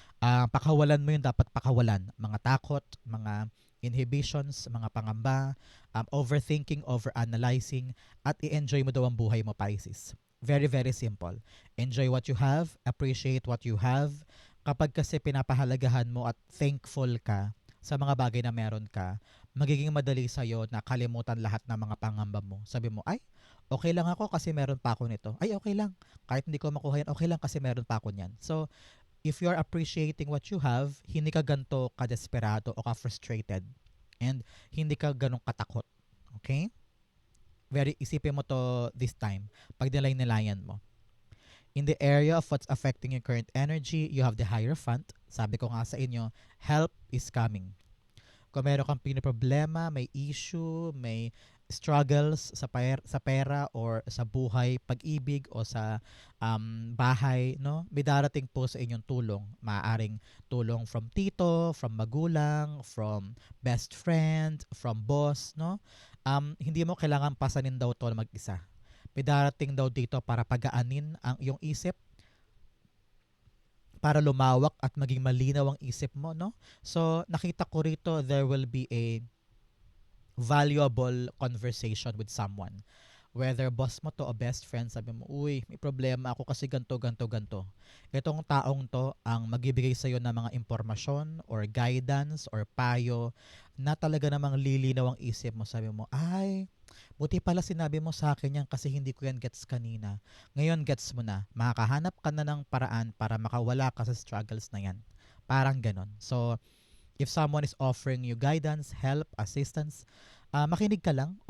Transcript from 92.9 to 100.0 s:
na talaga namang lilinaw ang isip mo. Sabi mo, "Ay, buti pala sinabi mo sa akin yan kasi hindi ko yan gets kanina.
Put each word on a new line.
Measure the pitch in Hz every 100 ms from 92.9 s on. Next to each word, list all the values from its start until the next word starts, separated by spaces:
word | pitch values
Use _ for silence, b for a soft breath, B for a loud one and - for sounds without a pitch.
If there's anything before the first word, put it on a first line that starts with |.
| 123 120 120 117 - B B B -
na | 139
talaga | 151 156 156 147
namang | 143 143 135
lilinaw | 135 135 131 131 127
ang | 127
isip | 123 110 120
mo. | 113 107
Sabi | 113 110
mo, | 107 110
"Ay, | 131 165 190 196 190 190 _ - B B
buti | B 151 175
pala | - 180
sinabi | - 165 156 156
mo | 160
sa | - 151
akin | 139 135 147
yan | 139
kasi | 131 147
hindi | 139 135
ko | - 135
yan | 131
gets | 123 - -
kanina. | 123 117 110